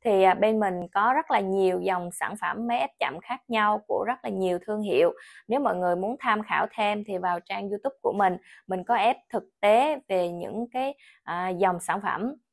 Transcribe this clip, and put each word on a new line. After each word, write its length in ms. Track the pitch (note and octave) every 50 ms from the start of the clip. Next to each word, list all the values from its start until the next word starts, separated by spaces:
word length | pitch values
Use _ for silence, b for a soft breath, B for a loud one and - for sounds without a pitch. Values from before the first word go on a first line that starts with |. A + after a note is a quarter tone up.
| -
Thì, 180 | A#3 G3+ F#3+
à, 120 | F#3+ F#3 F3+
bên 260 | F3+ G3+ A3 A3 G#3+
mình 280 | G#3 F#3+ F3+ F3+ F3 F3
có 240 | - G3 G#3 A#3+ C4
rất 140 | D4+ D#4+ -
là 100 | C4 G#3+
nhiều 400 | G3 F#3+ F#3+ G3 F#3+ F#3 F#3 F3+
dòng 300 | F3+ F#3+ F#3 F3+ F3 F3
sản 220 | - - - - G3 G#3+
phẩm 260 | F#3+ E3 - G3+ A#3
máy 120 | A#3 A#3+ B3
ép 120 | - C4+ - -
chậm 200 | C4 A#3+ C4 -
khác 200 | - - A#3+ B3 _ -
nhau 320 | A#3 A3 G#3+ G#3 G#3+ G#3+ G#3+
của 180 | - F3 - -
rất 120 | A3 A#3+ -
là 80 | - A#3
nhiều 280 | G3 F#3+ F#3+ F3+ F3 F3+ F3+
thương 160 | - G#3+ G#3+
hiệu. 300 | G#3 G3+ D3+ B2+ E3+ E3+ B B B B B B B -
Nếu 120 | A3 C#4
mọi 160 | C#4+ A3 F#3
người 200 | F3+ F3+ F3 F3
muốn 200 | F3 F#3+ G#3+ B3+ -
tham 240 | - B3 G#3+ G#3+
khảo 240 | G#3+ - F3+ D3+ F3+ G#3+ -
thêm 300 | - G#3+ G#3 G#3 G#3 G3+
thì 120 | G#3 G3 F3+
vào 220 | F3+ F3+ F3 E3+
trang 280 | - - G3 G3+ G3+ G3
YouTube 280 | G#3 G3+ - - - _
của 100 | - G3+
mình, 240 | G3+ G3+ G3+ F#3 F3+ F3 b b b b b
mình 180 | - F#3 F#3 F3
có 100 | - A#3+
ép 220 | G#3+ G3+ A#3 C4+ - _ _
thực 120 | - A3 G#3+ - _ _
tế 400 | - G#3 G#3+ A#3 C4+ D#4 D4+ C4+ - -
về 200 | G3 F#3 F3+ F3
những 380 | F3 F3 F3 - - G#3+ A#3+ A#3+
cái, 220 | - B3+ C4 C4+ C#4+ b b b b b
à, 260 | _ - E3 F3 F3+ F#3
dòng 320 | F#3 F3 F#3+ F#3 F3 F3
sản 200 | - - E3 G3+
phẩm 340 | G3+ F3+ F3 E3 G#3 B3+ D4+ - _ _